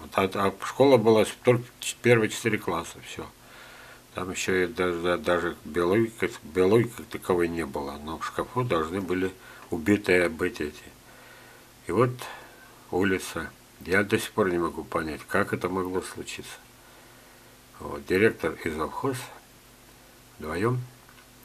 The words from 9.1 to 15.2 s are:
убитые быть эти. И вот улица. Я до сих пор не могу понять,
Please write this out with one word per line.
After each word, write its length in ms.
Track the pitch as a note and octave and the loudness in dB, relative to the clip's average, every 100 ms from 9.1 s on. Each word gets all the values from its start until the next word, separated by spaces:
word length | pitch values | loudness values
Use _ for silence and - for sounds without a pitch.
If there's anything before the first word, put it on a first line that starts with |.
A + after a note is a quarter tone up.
| F#2 F#2+ - - - - | -2 -2 -6 -16 -20 -8
убитые 600 | E2+ D#2 G2+ G2 F2+ E2+ | -2 2 2 4 4 4
быть 300 | D#2+ F2+ - | 0 -4 -4
эти. 260 | D2+ - - - - - - - - - - - - | -8 -10 -18 -20 -20 -20 -20 -20 -20 -20 -20 -14 -2
И 60 | |
вот 200 | F2+ B2+ B2 - - - - - - - | 2 2 0 -12 -14 -18 -20 -20 -20 -4
улица. 640 | F2 G2 F#2 - E2 D2+ - - - | 0 2 0 -4 -8 -10 -12 -20 -14
Я 220 | - F#2+ | 0 0
до 140 | G#2 A2 | 2 0
сих 140 | - | 0
пор 180 | - F#2+ | 0 2
не 80 | F2 | 2
могу 280 | E2 D#2+ D2 | -2 -4 -6
понять, 340 | E2+ D#2+ C#2+ | -4 -4 -8